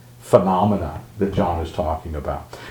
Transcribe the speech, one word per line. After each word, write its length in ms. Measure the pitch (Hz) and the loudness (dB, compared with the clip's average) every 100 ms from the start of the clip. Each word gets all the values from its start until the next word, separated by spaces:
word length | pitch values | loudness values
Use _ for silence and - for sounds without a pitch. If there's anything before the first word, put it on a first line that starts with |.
| - - | -20 -20
phenomena 840 | - 107 92 92 104 98 80 85 - - | 4 4 6 4 4 2 -2 -8 -12 -4
that 140 | 98 | -2
John 320 | - 92 85 | 0 0 0
is 60 | 80 | -4
talking 460 | - 78 80 85 76 | -4 -2 -4 -6 -6
about. 420 | 69 69 - - - | -6 -6 -10 -16 0